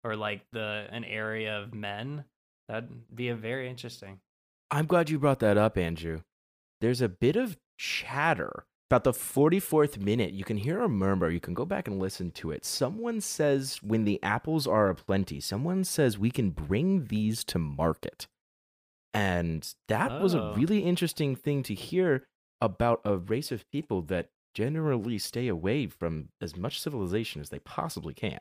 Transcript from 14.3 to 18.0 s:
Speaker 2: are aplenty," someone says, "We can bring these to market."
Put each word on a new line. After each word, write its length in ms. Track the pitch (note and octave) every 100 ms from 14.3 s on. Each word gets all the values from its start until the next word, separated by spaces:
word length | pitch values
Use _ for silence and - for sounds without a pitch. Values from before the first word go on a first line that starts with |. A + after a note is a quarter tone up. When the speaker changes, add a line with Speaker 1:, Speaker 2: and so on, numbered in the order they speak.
| A2+ - D#3+ C3
Speaker 2:
are 220 | G#2+ G2+
aplenty," 520 | F2 - G2 F#2+ C#2+
someone 440 | - G2+ D#3 F#3+
says, 320 | F#3 - C3+ G2
"We 120 | A2
can 180 | B2 G#2
bring 560 | D#2 D2+ G2 F3+ G3 C3+
these 360 | G#2+ G#2+ A2+
to 140 | - F#2
market." 680 | D#2 C#2+ E2 D#2